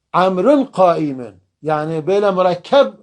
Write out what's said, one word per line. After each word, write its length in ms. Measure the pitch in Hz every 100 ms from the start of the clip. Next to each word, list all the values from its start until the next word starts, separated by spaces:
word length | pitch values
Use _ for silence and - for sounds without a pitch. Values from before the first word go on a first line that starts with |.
| _
Amr'ın 520 | 170 185 185 220 294
kaimin, 720 | 262 - 180 160 151 131 113 92 _ _
yani 440 | 147 151 156 160 151
böyle 240 | 202 208
murakkep 560 | 185 185 175 - 277 226 -